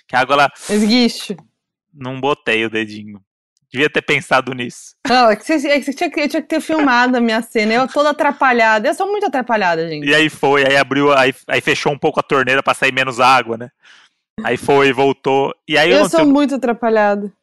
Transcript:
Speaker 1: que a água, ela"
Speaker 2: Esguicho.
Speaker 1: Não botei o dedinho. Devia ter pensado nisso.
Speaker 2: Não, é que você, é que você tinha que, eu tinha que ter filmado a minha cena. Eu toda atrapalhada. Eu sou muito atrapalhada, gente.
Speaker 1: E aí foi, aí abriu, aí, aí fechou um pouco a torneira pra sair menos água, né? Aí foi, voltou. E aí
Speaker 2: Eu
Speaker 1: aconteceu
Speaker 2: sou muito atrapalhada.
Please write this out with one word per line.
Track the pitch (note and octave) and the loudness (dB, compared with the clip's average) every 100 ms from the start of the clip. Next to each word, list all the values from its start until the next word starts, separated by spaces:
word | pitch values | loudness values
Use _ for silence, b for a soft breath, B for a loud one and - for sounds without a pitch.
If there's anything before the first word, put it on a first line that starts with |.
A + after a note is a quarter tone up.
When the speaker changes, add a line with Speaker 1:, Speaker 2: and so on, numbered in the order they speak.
| _ | _
Speaker 1:
que | B2+ | -2
a | |
água, | C3 | 0
ela" | C#3+ C3+ - - | 2 0 -2 -4
Speaker 2:
Esguicho. | G#3 G#3+ B3 A#3 - - F3 _ _ _ _ _ | 0 2 2 0 -2 -10 -14 _ _ _ _ _
Speaker 1:
Não | D3 B2+ C3 | -14 -12 -4
botei | C3+ D3 A#2+ A2+ A2+ | -2 -2 -2 -2 -2
o | |
dedinho. | A2 G#2+ G#2+ G#2 G2+ _ _ _ _ _ | -4 -6 -10 -16 -20 _ _ _ _ _
Devia | B2+ D3+ | -2 -2
ter | D3+ | -2
pensado | - C#3 - C3 B2+ | -2 -4 0 0 0
nisso. | C3 B2 - - _ - | -6 -10 -12 -20 _ -2
Speaker 2:
Não, | B3+ A3+ | 2 2
é | G#3+ | 2
que | - | -2
você, | D#4+ C#4+ | -2 0
é | C#4+ | -2
que | C#4 | -2
você | |
tinha | C4+ F4 | -6 -6
que, | D#4+ | -4
eu | D4 | -4
tinha | D#4+ | -4
que | D#4 | -4
ter | D#4+ | -6
filmado | - D#4 C#4 A#3+ B3 B3 | -2 -2 0 2 2 0
a | |
minha | A#3 A3 | 0 -2
cena. | A#3 A3+ G#3+ | -2 -2 0
Eu | A#3 B3+ | 0 0
toda | D4 D4 | 0 0
atrapalhada. | D4 D4 C#4+ C4+ A#3+ A3 A3 C4 | 0 -2 0 0 2 2 2 0
Eu | - | -4
sou | G4 | -4
muito | G#4 G4+ | -4 -4
atrapalhada, | C4+ B3 G#3+ F3+ E3 E3 | -4 -2 -2 0 -2 -4
gente. | D3+ C#3+ | -6 0
Speaker 1:
E | D3+ | 2
aí | D#3 | 2
foi, | - C#3 C#3+ C3+ | 0 0 2 2
aí | C#3 | 2
abriu, | B2+ C#3 C#3+ C#3 | 2 2 2 4
aí, | C3 - - | 2 -2 -4
aí | B2+ | -2
fechou | - C3+ D3+ | -2 -2 -2
um | C#3+ | -2
pouco | D#3 D3 | -2 -2
a | |
torneira | - C#3 B2+ C3+ | -2 0 2 0
pra | C3+ | 0
sair | B2+ C3+ | 0 -2
menos | C3 C3 A#2+ | 0 -2 2
água, | B2+ C3 A2+ A2+ | 4 4 0 -8
né? | B2 _ b b b _ _ - | -12 _ b b b _ _ -10
Aí | A2+ A#2+ | -6 -4
foi, | - C#3 C#3 | 2 4 4
voltou. | B2 C#3 B2+ C#3 C3+ C#3 - - | 2 0 0 0 0 -2 -6 -2
E | D3 | 0
aí | E3 | 4
Speaker 2:
Eu | C#4+ | 4
Speaker 1:
aconteceu | D4 E4 | 2 2
Speaker 2:
sou | D4+ | 2
muito | C#4 C#4+ C4+ | 2 0 -2
atrapalhada. | A#3+ A3 A#3 A3 G#3 G3+ G3+ - | -4 -4 0 0 0 -2 -6 -14